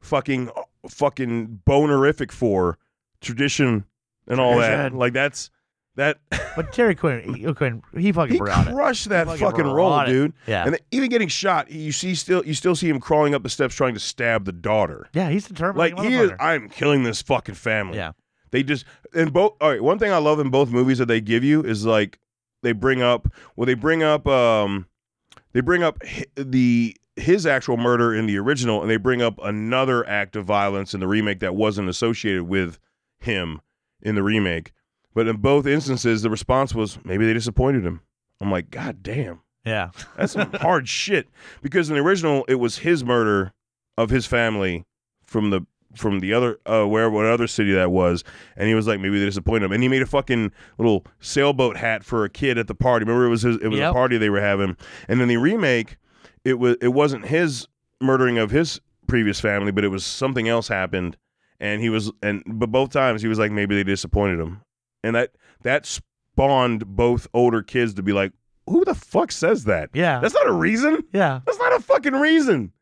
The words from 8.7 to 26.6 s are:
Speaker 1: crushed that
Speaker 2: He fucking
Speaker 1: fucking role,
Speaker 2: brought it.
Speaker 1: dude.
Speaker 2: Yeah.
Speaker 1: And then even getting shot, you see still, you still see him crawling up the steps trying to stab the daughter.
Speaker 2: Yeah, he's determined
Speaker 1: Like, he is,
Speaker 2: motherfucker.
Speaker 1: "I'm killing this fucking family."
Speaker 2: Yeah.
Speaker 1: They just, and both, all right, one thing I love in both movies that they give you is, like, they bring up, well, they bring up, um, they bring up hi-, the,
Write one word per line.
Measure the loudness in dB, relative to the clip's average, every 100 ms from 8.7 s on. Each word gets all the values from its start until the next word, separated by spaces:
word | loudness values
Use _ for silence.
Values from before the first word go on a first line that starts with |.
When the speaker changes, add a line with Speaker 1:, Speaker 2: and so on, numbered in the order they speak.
Speaker 1:
crushed | 0 -2 -2 -2
that | -2 0
Speaker 2:
He | 0
fucking | -2
Speaker 1:
fucking | 0
role, | 0 2 4
Speaker 2:
brought | 2 2
it. |
Speaker 1:
dude. | 2 0 -4 -4
Speaker 2:
Yeah. | -2
Speaker 1:
And | 0
then | -2 _
even | -2 0
getting | 0 0
shot, | -2 0 -2 -4
you | -10 -8
see | -6 -4
still, | -6 0 -2
you | 0
still | -2 0 0
see | 0
him | -2
crawling | 0 2 2
up | 0
the | -4
steps | -4 -4
trying | 0 -2
to | -2
stab | -8 -4 -2 0
the | -4
daughter. | -8 0 0 0 -4 -8
Speaker 2:
Yeah, | -4 -2
he's | -2 -4
determined | -6 -4 0
Speaker 1:
Like, | -2 0
he | 0
is, | 2 2
Speaker 2:
motherfucker. | 2
Speaker 1:
"I'm | -2 -2 -6
killing | -4 2 2
this | 2 -4
fucking | -2 -2 -2
family." | -8 -4 -2 -4 -6
Speaker 2:
Yeah. | -8 -12 _ _ _
Speaker 1:
They | -4
just, | -2 -4 -6 -20 -8
and | -2 0
both, | 2 2 2
all | 0
right, | 2
one | 0 2
thing | 2
I | 2
love | 2 2
in | 2
both | 2 2
movies | 2 2 2
that | 2
they | 0
give | 2 0
you | 4 2
is, | 2 -2 2
like, | 2 2 -4 _ _ _ _
they | -4
bring | 0 0 2
up, | 2 2 -2 -6 -20
well, | -4 0
they |
bring | 0 0 2
up, | 2 2 2
um, | 2 4 2 0 -4 -8 _ _ _ _ -20 _
they | -2
bring | 2 2
up | 0 -2 -14
hi-, | -12 -12 -10
the, | -2 2